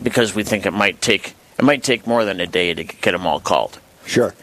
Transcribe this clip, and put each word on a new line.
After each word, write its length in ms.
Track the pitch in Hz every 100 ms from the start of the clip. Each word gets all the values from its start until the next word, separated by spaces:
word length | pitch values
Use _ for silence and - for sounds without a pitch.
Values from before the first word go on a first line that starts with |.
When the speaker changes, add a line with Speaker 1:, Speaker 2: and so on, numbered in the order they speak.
Speaker 1:
because 360 | 120 123 110 104
we 80 |
think 200 | 101 107
it 80 | 95
might 280 | 95 101 -
take, 340 | - 101 - - _ -
it 60 |
might 180 | 131 139
take 240 | - 120 117
more 180 | 117
than 140 | 104 90
a 80 | 87
day 280 | 90 87
to 100 | 82
get 280 | 78 - 104
'em 140 | 90 87
all 140 | 73
called. 400 | - 73 50 - - _ -
Speaker 2:
Sure. 260 | 123 104 -